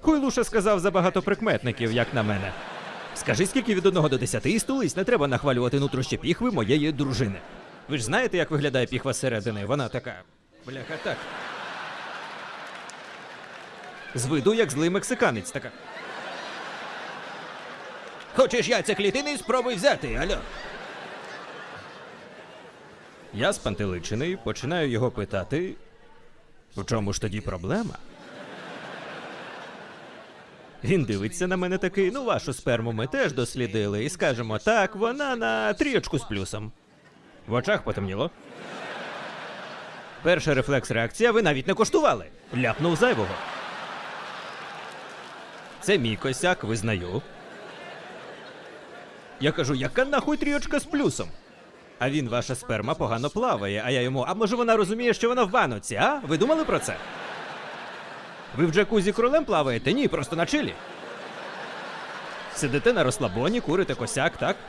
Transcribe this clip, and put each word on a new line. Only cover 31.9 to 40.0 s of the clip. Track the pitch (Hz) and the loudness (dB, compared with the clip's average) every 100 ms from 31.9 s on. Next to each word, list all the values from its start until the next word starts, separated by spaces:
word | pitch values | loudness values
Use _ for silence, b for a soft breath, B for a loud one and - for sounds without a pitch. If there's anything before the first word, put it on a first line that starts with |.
| 202 190 | 2 2
«Ну, | 254 | 2
вашу | 247 180 - | 0 0 0
сперму | 123 - 117 113 | -4 0 2 2
ми | 110 120 | -2 0
теж | 269 226 | 2 2
дослідили, | 135 120 - 120 107 104 101 | 2 -2 0 0 2 2 2
і, | 131 | -2
скажемо | - 175 120 117 107 | 0 0 2 0 0
так, | - 226 190 190 | 4 4 4 2
вона | 226 262 285 247 | -2 0 -2 0
на | 220 226 214 | 0 0 0
трієчку | 202 294 233 - 139 | 2 2 2 2 -4
з | |
плюсом». | 104 101 95 104 107 - _ - - - - - - | -2 -4 -4 -6 -8 -12 _ -20 -20 -20 -20 -20 -2
В | |
очах | 117 - 214 | 0 2 0
потемніло. | - 107 98 95 151 - - - - - - - - - - - - - - - - - | 0 -2 -2 -2 -4 -4 -18 -14 -12 -10 -10 -10 -10 -10 -10 -10 -12 -12 -12 -12 -14 -14